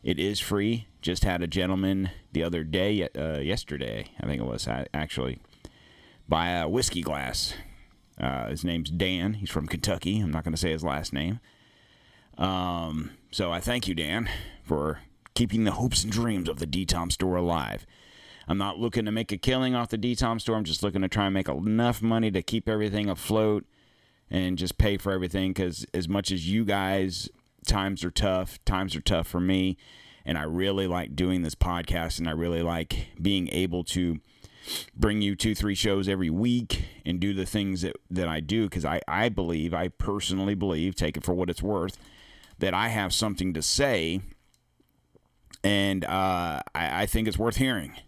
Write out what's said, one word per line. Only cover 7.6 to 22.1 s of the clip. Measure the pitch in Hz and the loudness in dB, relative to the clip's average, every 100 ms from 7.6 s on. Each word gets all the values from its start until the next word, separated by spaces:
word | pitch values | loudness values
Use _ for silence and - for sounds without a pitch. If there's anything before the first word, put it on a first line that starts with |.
| - - - - _ - | -14 -20 -20 -20 _ -4
Uh, | 65 67 55 | -2 -2 -4
his | 78 | -4
name's | 85 85 76 | -2 -2 -2
Dan. | 85 92 92 95 | 0 0 2 0
He's | 104 101 | -2 -4
from | 82 76 | -4 -4
Kentucky. | 85 - 85 87 107 | -2 -2 0 0 0
I'm | 92 | 2
not | 76 | 0
gonna | 80 80 | -2 -2
say | 90 | 0
his | 80 | 0
last | 80 71 - | -2 -2 -2
name. | 67 82 110 - _ _ _ _ _ - - _ - | -2 -2 -4 -8 _ _ _ _ _ -20 -20 _ -2
Um, | 92 92 90 87 82 78 80 - _ | -2 0 -2 -2 -4 -4 -6 -12 _
so | - 90 | -4 -2
I | 85 | -2
thank | 101 123 95 | -2 -2 -2
you, | 82 | -2
Dan, | 76 101 113 - - - | -2 -2 -2 -6 -10 -16
for | - 78 76 73 - _ - | -4 0 0 -4 -12 _ -6
keeping | - 117 110 | 0 2 4
the | 107 | 2
hopes | - 120 - | 2 0 2
and | 101 | 0
dreams | 107 117 101 82 | 0 2 0 -2
of | 73 | -4
the | 82 | -4
D-Tom | 90 92 87 85 | -2 0 0 0
store | - 92 90 | 0 0 2
alive. | 87 82 58 52 - - - - - - - | 2 0 -2 -6 -12 -20 -20 -20 -20 -16 -2
I'm | 98 | 0
not | 98 87 | 0 -2
looking | 117 120 107 | 0 0 0
to | |
make | 110 113 | -2 -2
a | 101 | -2
killing | - 131 127 | 0 2 2
off | 123 117 | 0 0
the | 113 | -2
D-Tom | 120 120 120 113 | 0 2 0 0
store. | - 110 | 0 0
I'm | |
just | 104 95 | 0 0
looking | 104 101 | 0 2
to | 95 | 0
try | 107 98 | 2 2
and | |
make | 95 92 | 2 0
enough | 69 101 110 120 113 | 0 2 4 2 2
money | 113 | 2